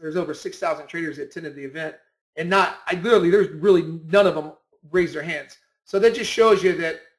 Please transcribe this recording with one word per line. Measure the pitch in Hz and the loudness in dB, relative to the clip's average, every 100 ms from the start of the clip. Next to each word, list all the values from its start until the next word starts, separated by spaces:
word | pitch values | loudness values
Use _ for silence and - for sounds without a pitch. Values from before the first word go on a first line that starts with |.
There's | 160 170 | -8 -6
over | 156 | -6
six | 147 185 - | -8 -12 -6
thousand | 175 156 143 | -6 -6 -8
traders | 170 160 143 | -10 -8 -10
that | |
attended | 143 170 156 | -14 -14 -14
the | 139 | -14
event, | 139 156 156 - _ _ _ - | -14 -10 -12 -12 _ _ _ -8
and | 170 | 0
not, | 196 175 - - | 2 0 -2 -6
I | |
literally, | 180 208 214 170 | -4 2 4 4
there's | 202 190 | 2 2
really | 156 190 180 160 165 160 | 0 2 4 2 -8 0
none | 202 196 | 4 4
of | |
them | 156 151 - _ _ 151 | 2 -6 -14 _ _ _
raised | 180 165 | -2 -2
their | 147 | -4
hands. | 160 151 139 - _ _ | -8 -10 -10 -20 _ _
So | _ 196 | _ 4
that | 226 | 4
just | 226 214 | 4 -4
shows | - 226 202 | 2 4 6
you | 185 165 | 2 0
that | 165 160 - | -4 -6 -14